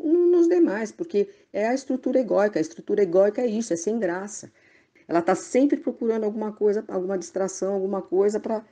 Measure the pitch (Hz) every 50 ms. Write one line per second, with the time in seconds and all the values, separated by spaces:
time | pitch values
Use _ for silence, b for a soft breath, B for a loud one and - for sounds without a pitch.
0 | - 302 320 349 349 349 349 349 339 339 359 359 339 226 190 214 226 208 - -
1 | 175 165 - 202 196 196 B B B B - 202 208 226 247 262 - - 262 254
2 | - 262 247 262 262 202 - 185 202 214 214 156 160 156 - - - - 202 202
3 | 202 175 165 185 196 208 208 247 247 240 208 220 226 - 170 170 - 208 220 233
4 | 220 175 170 185 196 208 - - - - _ b b b b b b b b b
5 | b b 156 170 170 175 185 175 - - - 247 269 285 294 269 - 262 247 -
6 | 247 226 220 226 214 208 214 226 214 214 208 - 208 208 196 214 220 - 202 185
7 | 180 185 196 185 170 - - 190 196 190 190 - 180 190 202 196 190 190 202 190
8 | 185 - 175 185 196 208 208 208 - 226 226 214 226 b